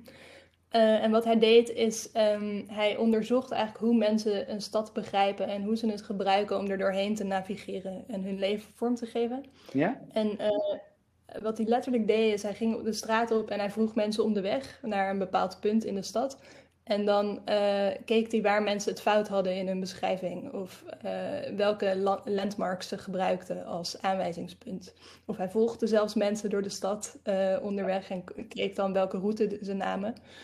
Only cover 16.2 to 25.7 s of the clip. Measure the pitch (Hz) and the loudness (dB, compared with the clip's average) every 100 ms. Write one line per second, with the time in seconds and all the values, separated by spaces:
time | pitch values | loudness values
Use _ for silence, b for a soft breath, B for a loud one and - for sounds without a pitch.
16.2 | 269 - b b b _ - 208 208 202 | -2 -6 b b b _ -2 0 4 4
17.2 | 208 196 - 208 202 202 202 190 - 226 | 2 -2 0 2 2 2 0 -2 2 2
18.2 | 220 220 202 208 208 202 202 190 208 214 | 2 0 2 2 2 0 -2 0 2 4
19.2 | 208 196 185 190 185 185 185 - 190 185 | 2 0 0 0 -2 -4 -6 -4 -2 -2
20.2 | 180 180 185 196 185 - 359 - 202 190 | -4 -6 -8 -10 -10 -12 -16 -10 -6 -6
21.2 | 185 196 - 202 202 208 196 190 196 196 | -4 -6 -6 0 2 2 0 2 0 0
22.2 | - 196 202 202 185 185 - 190 - 180 | 0 -2 -2 -2 -2 -4 -6 -10 -6 -2
23.2 | 185 185 - 180 - 175 170 - 196 190 | 0 0 -4 -8 -6 -6 -6 -2 0 0
24.2 | 180 170 175 180 - 185 180 - b b | -2 -4 -10 -12 -10 -10 -12 -20 b b
25.2 | - - 185 220 226 | -10 -6 -2 2 2